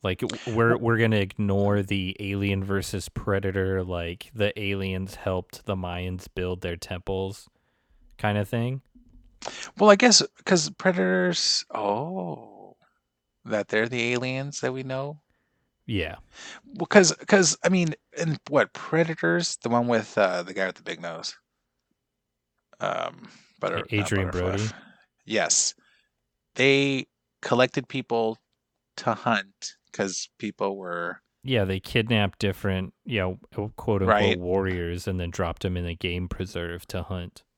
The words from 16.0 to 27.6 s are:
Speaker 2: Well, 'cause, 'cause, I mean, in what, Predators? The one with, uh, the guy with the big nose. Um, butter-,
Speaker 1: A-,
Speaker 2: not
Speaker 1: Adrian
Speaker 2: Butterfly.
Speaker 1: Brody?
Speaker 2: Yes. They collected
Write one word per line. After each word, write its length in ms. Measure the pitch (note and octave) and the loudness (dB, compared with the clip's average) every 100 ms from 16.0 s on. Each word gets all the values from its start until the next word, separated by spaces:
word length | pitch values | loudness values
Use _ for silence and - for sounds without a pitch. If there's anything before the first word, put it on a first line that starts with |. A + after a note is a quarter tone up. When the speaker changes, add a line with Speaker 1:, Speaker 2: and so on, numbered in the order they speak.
| D#2+ F2+ - - - - | -4 -8 -20 -20 -18 -18
Speaker 2:
Well, 220 | - - E3+ | -18 -8 4
'cause, 280 | G#3+ F3 - - | 6 6 2 2
'cause, 280 | G3+ F3 - | 4 4 2
I 40 | E3+ | 2
mean, 260 | F#3 E3+ - _ - | 2 0 -4 _ -6
in 220 | E3 C#3+ - | -4 -4 0
what, 240 | C#3+ G#2+ | 2 2
Predators? 840 | - - D#3+ E3 D#3+ E3 E3+ E3+ - | -2 -2 0 0 0 0 0 -2 -4
The 100 | - | 0
one 180 | A#2+ A#2+ | 0 2
with, 320 | A#2 G#2 - | 0 0 2
uh, 240 | G2 F2+ | 2 2
the 100 | F2 | -4
guy 140 | F#2+ F#2+ | -4 -4
with 100 | F2+ | -4
the 60 | |
big 180 | F2 E2+ | -10 -10
nose. 360 | E2+ D#2+ D#2 - _ _ _ _ _ _ _ _ _ _ _ _ _ _ | -8 -10 -10 -12 _ _ _ _ _ _ _ _ _ _ _ _ _ _
Um, 480 | G2 F2+ E2+ G1+ - - _ _ | -6 -4 -6 -10 -20 -20 _ _
butter-, 160 | F#2+ E2+ - | -4 -4 -2
Speaker 1:
A-, 60 | G#2+ | -2
Speaker 2:
not 100 | G2 | 0
Speaker 1:
Adrian 200 | G2+ F#2 | 0 0
Speaker 2:
Butterfly. 220 | F2+ F2+ F#2+ | -2 -2 -2
Speaker 1:
Brody? 120 | A2 - - - _ _ | -4 -6 -20 -20 _ _
Speaker 2:
Yes. 500 | - G#2+ E2+ - - - _ _ _ _ _ _ _ - | -2 0 2 2 0 -4 _ _ _ _ _ _ _ 2
They 500 | C3+ C#3 C#3 C3+ - _ _ _ | 4 6 4 -2 -6 _ _ _
collected 480 | - A#2+ | 0 4